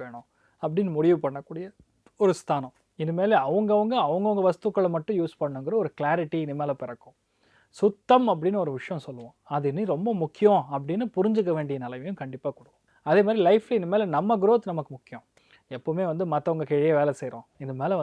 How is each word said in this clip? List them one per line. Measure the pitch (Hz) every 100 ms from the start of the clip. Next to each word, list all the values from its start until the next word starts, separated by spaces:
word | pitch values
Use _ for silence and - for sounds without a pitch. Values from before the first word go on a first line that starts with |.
வேணும் | 123 120 - _ _ _
அப்படின்னு | 156 170 196 156
முடிவு | 160 170
பண்ணக்கூடிய | 147 139 - 165 190 - _ _ _ -
ஒரு | 202 175
ஸ்தானம். | - 143 131 - _ -
இனிமேல் | 160 170 202 214 135
அவங்கவங்க, | 180 214 208 214 254 151
அவங்கவங்க | 170 208 202 185
வஸ்துக்களை | 170 214 202 185 165
மட்டும் | 156 202
யூஸ் | 165 -
பண்ணுங்கிற | 147 135 139 220
ஒரு | 160 -
கிளாரிட்டி | 147 170 160 165 147
இனிமேல | 143 143 135
பிறக்கும். | 123 120 - _ _ _ _ _ _ -
சுத்தம் | 202 - - 254 240
அப்படின்னு | 175 175 202 160
ஒரு | 131
விஷயம் | - 170 -
சொல்லுவோம், | 123 117 - - 147
அது | 143
இனி | 147 208
ரொம்ப | 151 220 202
முக்கியம் | 156 - 208 190 135 139
அப்படின்னு | 139 190 240 185
புரிஞ்சுக்க | 208 220 175 160
வேண்டிய | 147 139 123
நிலைமையும் | 127 156 196
கண்டிப்பா | 135 131 147 -
கொடுக்கும். | - _ _ _ 147
அதே | 175 202
மாதிரி | 220 175
லைஃப்ல | 220 - 233
இனிமேல் | 170 202 202 147
நம்ம | 196 226
growth | 196 233 208
நமக்கு | 165 143 131
முக்கியம். | _ 120 - _ _ _ - 131
எப்பவுமே | 160 165 185
வந்து | 160 180
மத்தவங்க | 147 165 165 143
கீழே | 147 156 147
வேலை | 147 135
செய்றோம், | 131 117 - -
இனிமேல | 135 131 151 190